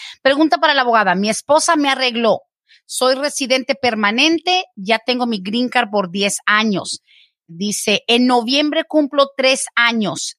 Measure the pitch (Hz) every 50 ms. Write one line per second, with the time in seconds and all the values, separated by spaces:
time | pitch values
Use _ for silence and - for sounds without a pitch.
0 | - - - - - 262 285 285 320 294 359 339 330 302 285 277 254 240 233 220
1 | 208 190 175 185 208 214 214 - - - 285 311 311 - 330 302 285 277 269 254
2 | 262 247 226 240 233 220 185 - - _ _ _ _ _ _ _ _ - - -
3 | 254 254 262 262 285 285 - - 269 226 254 262 254 - 269 269 - 247 226 214
4 | 214 202 214 247 285 320 330 320 - 359 359 370 370 - _ 214 190 202 220 226
5 | - - 247 247 247 240 226 196 185 202 208 240 254 240 - 247 240 202 214 202
6 | 196 175 170 196 196 202 196 - - 202 208 214 220 220 196 175 - - - -
7 | _ _ _ _ _ _ _ _ _ - 165 165 202 208 202 - - 220 202 196
8 | - - 233 240 247 254 254 240 226 220 269 285 302 302 285 320 311 - - 311
9 | 294 262 - 285 277 277 - - 254 254 262 - - - - 254 233 233 233 226
10 | 208 170 143 - - - -